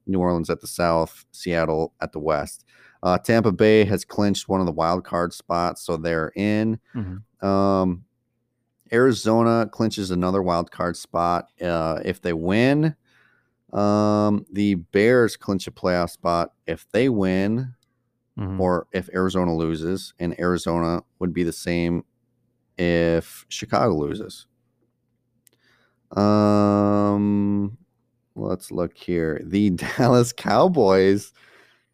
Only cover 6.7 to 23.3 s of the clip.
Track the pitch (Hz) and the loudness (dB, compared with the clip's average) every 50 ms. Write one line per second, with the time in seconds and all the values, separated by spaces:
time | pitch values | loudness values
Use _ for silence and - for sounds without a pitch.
6.7 | 110 113 _ _ - 127 104 92 90 95 107 _ _ _ - 98 98 98 98 98 | -4 -6 _ _ -12 -10 -10 -10 -10 -14 -16 _ _ _ -4 0 0 2 2 2
7.7 | 98 95 92 92 90 87 - _ _ _ _ _ _ _ _ _ _ _ _ _ | 2 2 2 0 -2 -4 -8 _ _ _ _ _ _ _ _ _ _ _ _ _
8.7 | _ _ _ - 117 117 127 135 113 95 - 110 110 117 117 117 117 117 113 107 | _ _ _ -2 0 2 4 4 2 0 0 2 2 4 4 4 2 2 0 -2
9.7 | - - 113 107 - 110 98 92 92 87 90 90 95 101 92 90 85 85 85 - | -2 -4 -4 -2 -2 -4 -4 -4 -2 -2 0 0 0 0 0 0 0 0 -2 -4
10.7 | - - 87 87 82 - - - - - 113 - 87 85 - _ _ - 90 87 | -6 -6 -6 -6 -6 -8 -12 -6 -4 -2 0 0 0 -2 -4 _ _ -8 -6 -4
11.7 | 85 82 80 82 80 - - - 90 - - 90 85 80 82 90 95 110 123 131 | -2 -2 -2 -2 -4 -4 -4 -6 -8 -6 -4 -6 -4 -4 -2 -2 0 2 2 2
12.7 | 143 151 156 160 147 _ _ _ _ _ _ _ _ _ _ _ _ _ _ _ | 2 2 0 -2 -2 _ _ _ _ _ _ _ _ _ _ _ _ _ _ _
13.7 | - 101 104 104 104 104 107 104 104 104 104 104 104 101 - _ - 101 101 101 | -4 -2 0 2 2 2 2 2 2 2 2 2 0 -2 -4 _ -6 -2 0 0
14.7 | 98 87 82 _ - 101 104 117 127 123 117 104 - - - - 98 92 - - | 0 -2 -4 _ 0 2 4 4 4 4 4 2 0 -6 -6 -4 -4 -4 -4 -8
15.7 | - - - 92 90 87 87 85 - - - 85 85 85 85 - _ _ - - | -14 -6 -2 0 0 0 0 -2 -6 -6 -4 -2 0 0 -2 -4 _ _ -10 -8
16.7 | 82 - - _ - 107 127 135 120 104 95 92 92 95 98 101 110 120 131 127 | -8 -8 -10 _ -2 0 0 2 2 0 0 0 2 0 0 0 -2 -4 -6 -8
17.7 | 123 _ _ _ _ _ _ _ _ _ _ _ - - 104 95 95 92 92 90 | -12 _ _ _ _ _ _ _ _ _ _ _ -12 -10 -8 -6 -4 -2 0 2
18.7 | 90 - - _ - 92 90 - - 92 92 92 90 92 90 85 82 82 82 80 | 0 0 -2 _ -6 -6 -6 -4 -4 -2 -2 0 0 0 0 0 0 0 -2 -2
19.7 | 82 78 80 85 95 95 95 - - - 87 85 - - 85 90 90 82 - 85 | -4 -4 -4 -6 -6 -6 -8 -14 -12 -8 -6 -6 -6 -2 -2 -2 -2 -2 -2 -2
20.7 | 82 85 85 82 85 85 - _ _ - 92 90 80 87 87 85 82 - - 92 | -2 -2 -2 -2 -4 -4 -6 _ _ -6 -6 -6 -2 -2 -4 -4 -4 -6 -6 -4
21.7 | 87 85 85 85 87 85 - _ _ _ _ _ _ _ _ _ _ _ _ _ | -2 -2 0 0 -2 -4 -6 _ _ _ _ _ _ _ _ _ _ _ _ _
22.7 | _ - 90 87 85 85 85 85 82 82 - - | _ -4 -2 0 2 2 2 2 0 0 -2 -6